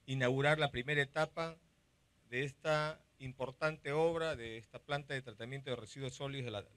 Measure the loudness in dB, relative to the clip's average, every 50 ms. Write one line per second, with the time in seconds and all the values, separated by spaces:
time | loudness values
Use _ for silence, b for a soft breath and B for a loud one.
0 | -12 -8 -4 -2 0 0 0 0 0 4 10 10 10 10 10 4 0 2 4 4
1 | 4 4 4 0 0 0 0 -4 -6 -6 -6 -12 _ _ _ _ _ _ _ _
2 | _ _ _ _ _ -8 -4 -4 -4 -4 -6 _ -2 0 0 0 0 -2 -8 -10
3 | _ _ _ -16 -14 -14 -10 -8 -8 -8 -6 -4 -4 -4 -4 -4 -8 -4 -2 0
4 | 0 0 0 -2 -4 -6 -6 -8 -10 -12 -12 -14 -16 _ -20 -18 _ -6 -6 -6
5 | -6 -6 -8 -8 -8 -10 -14 -14 -12 -12 -12 -12 -8 -8 -8 -8 -10 -14 -14 -10
6 | -10 -10 -10 -10 -10 -10 -8 -8 -8 -8 -8 -8 -10 -12 -20